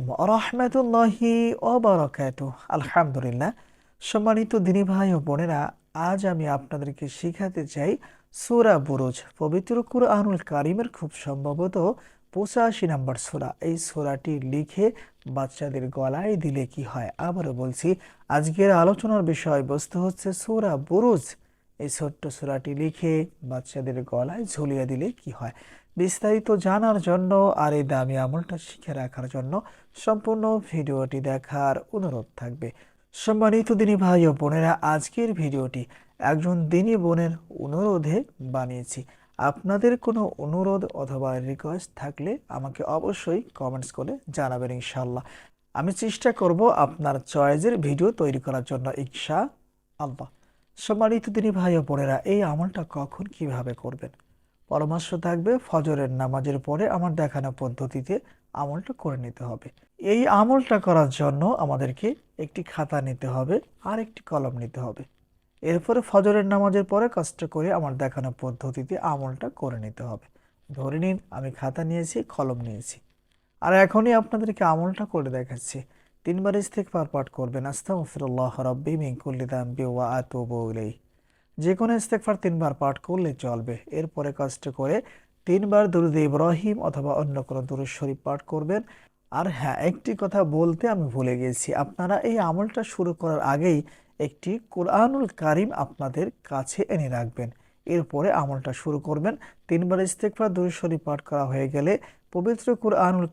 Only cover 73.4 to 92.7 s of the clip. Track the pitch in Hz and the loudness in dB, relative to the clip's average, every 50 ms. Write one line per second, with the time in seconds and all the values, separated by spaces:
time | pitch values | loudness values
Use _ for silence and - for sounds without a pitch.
73.4 | _ _ _ - - 170 185 190 196 - - 214 220 240 233 226 220 226 226 214 | _ _ _ -4 0 4 6 6 6 6 6 4 4 6 4 4 4 2 -2 -2
74.4 | 226 214 202 - 190 165 160 160 170 185 190 - 214 - - 160 135 131 127 127 | -2 -2 -2 2 2 2 4 2 0 -2 -2 -4 -6 -4 -2 -2 -2 -2 -4 -6
75.4 | 127 127 131 120 - - - 135 127 _ _ _ _ _ _ _ - 165 180 190 | -6 -6 -10 -12 -10 -10 -12 -12 -14 _ _ _ _ _ _ _ -4 -2 -2 0
76.4 | 190 202 196 208 196 - - 214 190 - - 170 151 151 - 139 127 - - - | 0 2 0 0 -2 -2 -4 -6 -6 -2 -2 -2 -2 -2 -2 -4 -4 -4 -6 -6
77.4 | 127 120 131 131 131 139 123 - - - 190 175 151 - - 131 139 127 123 127 | -6 -4 -4 -6 -6 -6 -8 -8 -4 -4 -4 -4 -4 -6 -6 -6 -4 -2 -2 -2
78.4 | 127 120 - 143 127 127 127 135 151 156 160 156 147 131 123 - - 143 131 127 | -2 -2 -2 -2 -2 -2 -2 -2 -2 -2 -2 -2 -2 -4 -6 -6 -6 -6 -6 -4
79.4 | 131 127 135 127 123 120 123 135 131 123 120 123 123 117 127 127 127 - - 123 | -4 -4 -4 -4 -4 -6 -4 -4 -4 -2 -2 -2 -2 0 -2 -2 -4 -4 -6 -6
80.4 | 120 120 123 117 117 113 113 113 107 107 120 _ _ _ _ _ _ _ _ _ | -6 -4 -4 -4 -4 -4 -4 -6 -6 -8 -10 _ _ _ _ _ _ _ _ _
81.4 | _ _ - 147 156 180 190 185 226 226 233 220 220 - 233 202 - 220 208 190 | _ _ -8 -2 0 0 2 2 2 2 2 0 0 0 -2 -2 0 -2 -2 0
82.4 | - 180 170 160 165 147 135 - 143 139 131 - - - 180 185 175 151 123 - | 0 0 0 2 0 0 0 0 -2 -2 -2 -2 -6 -4 -2 0 0 -2 -2 -4
83.4 | - 123 120 117 113 120 117 - - - 147 156 160 156 - 151 143 143 - - | -4 -4 -4 -4 -4 -6 -8 -8 -10 -8 -6 -6 -6 -4 -4 -4 -4 -4 -2 -4
84.4 | 143 131 - - - 139 131 - 135 139 180 240 - - - - _ _ _ _ | -4 -4 -4 -8 -10 -10 -6 -2 0 0 0 0 -2 -6 -20 -20 _ _ _ _
85.4 | - 180 175 196 208 202 208 208 214 190 175 175 170 160 151 156 151 143 143 147 | 0 2 2 2 4 6 6 6 6 6 4 4 4 4 4 4 4 4 4 4
86.4 | 160 170 165 160 202 214 208 233 - 160 143 143 139 147 135 143 151 143 139 131 | 4 4 2 2 2 0 -2 0 -2 -4 -2 -2 -2 0 0 0 0 -2 -2 -4
87.4 | 127 - 131 131 127 135 139 135 135 135 - - 147 139 135 - - 135 143 143 | -4 -4 -6 -6 -4 -4 -6 -6 -6 -6 -6 -6 -4 -4 -4 -4 -4 -6 -6 -6
88.4 | - - 160 156 151 160 196 220 226 - - - _ _ _ _ _ - - 147 | -6 -6 -4 -4 -2 -2 -2 -2 -4 -6 -18 -20 _ _ _ _ _ -6 -4 -2
89.4 | 175 190 147 120 147 139 - - - 185 - - - 233 214 - 202 180 - 202 | -2 -2 -2 -2 -2 -2 -2 0 0 0 0 0 -4 -6 -4 -2 -2 0 2 2
90.4 | 180 151 151 156 170 170 160 165 240 233 214 180 156 127 113 135 127 127 123 123 | 2 2 4 2 2 2 2 2 0 0 0 0 -2 -2 -2 0 0 0 0 0
91.4 | 127 127 120 - - 147 - 135 143 - - - 180 180 202 - - 233 226 220 | 0 -2 -2 -2 -4 -2 0 -2 -2 -2 -4 -4 -2 0 0 0 0 0 0 2
92.4 | 180 165 160 185 208 220 | 0 0 0 0 -2 -2